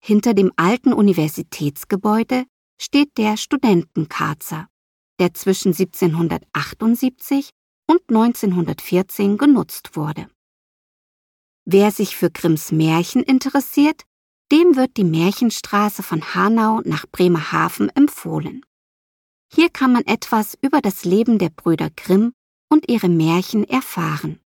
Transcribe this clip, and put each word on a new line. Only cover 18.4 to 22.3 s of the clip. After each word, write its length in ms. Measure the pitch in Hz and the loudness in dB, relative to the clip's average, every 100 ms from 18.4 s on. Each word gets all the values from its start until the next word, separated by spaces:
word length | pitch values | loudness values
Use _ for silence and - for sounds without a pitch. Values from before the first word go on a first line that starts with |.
| 156 254 _ _ _ _ _ _ _ _ _ | -6 -12 _ _ _ _ _ _ _ _ _
Hier 160 | - 339 | 0 0
kann 220 | - 262 | 0 2
man 140 | 247 - | 2 0
etwas 520 | 226 - 226 208 - | -4 -2 -2 -2 -6
über 180 | 269 302 | -2 0
das 240 | 202 - | 0 -4
Leben 360 | 175 196 233 220 | 0 0 2 2
der 100 | 175 | 0
Brüder 400 | - - 160 156 | -2 -2 -2 -2
Grimm 420 | - - 190 233 | -10 0 2 2